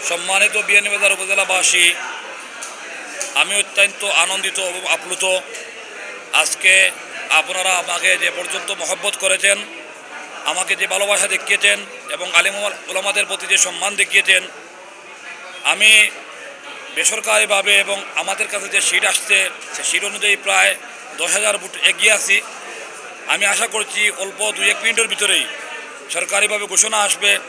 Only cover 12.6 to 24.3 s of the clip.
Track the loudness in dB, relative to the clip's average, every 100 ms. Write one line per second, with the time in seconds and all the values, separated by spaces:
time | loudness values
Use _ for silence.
12.6 | -4 -6 -6 -2 0 0 0 -2 0 2
13.6 | 2 2 -4 0 2 4 4 2 2 -14
14.6 | -18 -18 -20 -20 -20 -18 -16 -16 -14 -6
15.6 | -2 4 8 8 6 2 -14 -16 -16 -16
16.6 | -16 -14 -10 0 0 0 2 2 4 2
17.6 | 4 4 4 -2 -4 -6 -4 -2 -2 -4
18.6 | -2 0 2 2 2 0 2 2 2 -4
19.6 | -12 -6 0 0 0 -2 2 2 2 4
20.6 | 4 2 -6 -16 -14 -6 0 2 2 0
21.6 | -4 0 0 4 4 4 4 2 2 -12
22.6 | -14 -14 -14 -14 -16 -14 -4 0 2 2
23.6 | 0 -2 -4 0 0 0 -8